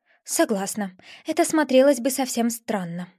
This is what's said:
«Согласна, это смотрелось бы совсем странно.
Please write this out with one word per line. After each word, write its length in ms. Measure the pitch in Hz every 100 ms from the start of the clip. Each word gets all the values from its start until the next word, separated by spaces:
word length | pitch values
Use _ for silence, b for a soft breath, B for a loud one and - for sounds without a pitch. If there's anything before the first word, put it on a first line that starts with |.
| _ _
«Согласна, 680 | - - 330 233 294 - 196 - B B -
это 200 | 311 320
смотрелось 540 | 311 302 262 277 254
бы 100 | 254
совсем 400 | 269 262 240 233
странно. 580 | 233 - 214 175 170 175